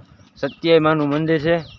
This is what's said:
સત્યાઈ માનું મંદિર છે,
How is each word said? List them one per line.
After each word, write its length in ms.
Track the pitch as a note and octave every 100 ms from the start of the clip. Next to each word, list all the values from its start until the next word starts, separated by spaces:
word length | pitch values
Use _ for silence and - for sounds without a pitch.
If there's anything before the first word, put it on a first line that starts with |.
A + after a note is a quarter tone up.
| - - - -
સત્યાઈ 420 | C#3 - E3 E3
માનું 300 | D#3 D#3 D3
મંદિર 320 | C#3+ D#3+ D#3+
છે, 240 | D#3 E3+ D3+